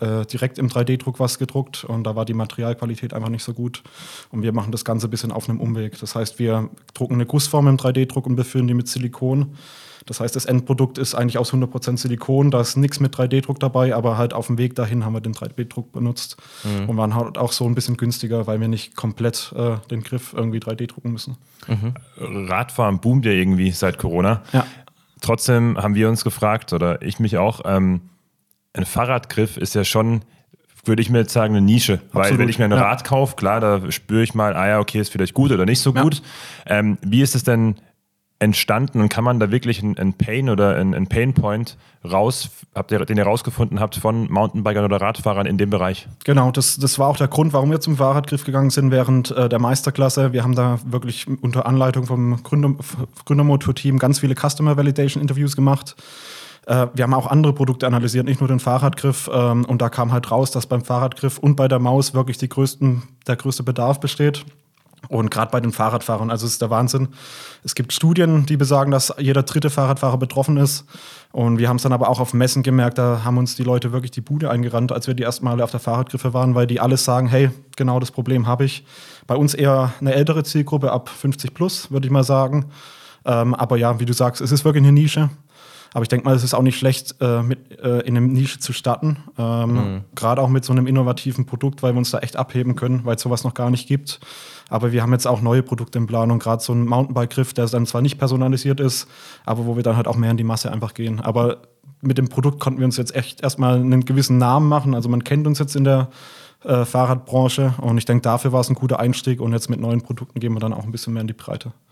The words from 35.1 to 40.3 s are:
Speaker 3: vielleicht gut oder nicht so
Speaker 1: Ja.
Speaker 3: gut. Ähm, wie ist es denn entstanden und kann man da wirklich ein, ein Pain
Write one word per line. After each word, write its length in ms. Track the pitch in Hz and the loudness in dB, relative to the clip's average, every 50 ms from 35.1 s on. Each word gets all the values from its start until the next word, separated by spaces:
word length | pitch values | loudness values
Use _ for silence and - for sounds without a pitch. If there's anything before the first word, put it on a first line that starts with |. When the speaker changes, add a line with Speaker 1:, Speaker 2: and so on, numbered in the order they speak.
Speaker 3:
vielleicht 220 | - 95 95 90 - | -2 -2 -2 0 0
gut 180 | - 123 143 | 2 2 4
oder 140 | 127 92 92 | 4 4 4
nicht 140 | 95 123 127 | 2 2 2
so 160 | - 135 127 | 2 2 4
Speaker 1:
Ja. 80 | 131 139 | 4 4
Speaker 3:
gut. 180 | 156 147 - - - - - - - - - - - | 2 2 0 -4 -10 -18 -18 -18 -18 -20 -14 -6 -2
Ähm, 320 | 104 104 104 104 101 95 | 0 2 2 2 0 -2
wie 220 | - 98 104 123 139 | -2 0 2 4 4
ist 100 | 127 - | 4 2
es 100 | 127 - | 0 0
denn 340 | - 120 113 113 113 104 - _ _ _ _ _ _ _ _ _ _ _ - | 2 2 2 2 2 0 -2 _ _ _ _ _ _ _ _ _ _ _ 0
entstanden 640 | 107 107 101 - - - 107 113 135 143 - 120 | 0 2 2 2 0 0 0 0 0 0 2 2
und 80 | 107 104 | 2 2
kann 160 | - - 117 | 2 0 0
man 160 | 123 123 117 | 2 2 2
da 100 | 107 98 | 2 2
wirklich 320 | 104 127 - 120 113 98 | 2 0 0 0 -2 -2
ein, 160 | 98 107 101 - | -2 -4 -2 0
ein 140 | 92 95 | 0 -2
Pain 380 | 95 - - - | 0 0 -2 -2